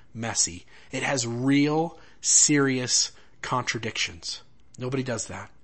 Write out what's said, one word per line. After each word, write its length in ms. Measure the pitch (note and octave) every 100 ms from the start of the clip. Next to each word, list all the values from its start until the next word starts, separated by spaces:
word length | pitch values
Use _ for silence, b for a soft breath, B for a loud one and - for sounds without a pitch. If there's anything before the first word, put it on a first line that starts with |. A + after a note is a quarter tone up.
| b
messy. 500 | A2+ A2+ G#2 - F2 - b b
It 120 | C3
has 240 | C3+ C#3 A#2
real, 720 | A#2 C3+ C#3 D3 D#3 E3+ - b b
serious 880 | - - - D3 C#3 B2+ B2 - - - b b
contradictions. 1000 | - B2+ A#2+ A#2 A2 - - E2 - - - - - -
Nobody 240 | B2+ C3+
does 240 | B2+ A#2 -
that. 240 | F#2 G2 -